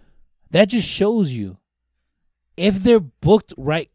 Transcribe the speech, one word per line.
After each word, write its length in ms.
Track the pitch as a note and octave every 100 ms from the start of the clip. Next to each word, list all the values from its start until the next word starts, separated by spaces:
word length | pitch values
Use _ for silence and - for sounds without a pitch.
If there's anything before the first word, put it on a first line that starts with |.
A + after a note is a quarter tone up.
| _ _ _ _ _
that 140 | E3+ G3+
just 180 | A#3+ -
shows 460 | - G3 A3+ E3+
you, 240 | B2 G2 F2+ _ _ _ _ _ _ _ _ _ -
if 180 | F#3+ F#3+
they're 160 | F#3+ A3+
booked 540 | D3 _ D3+ G#3+ - -
right 320 | C3+ D#3+ D3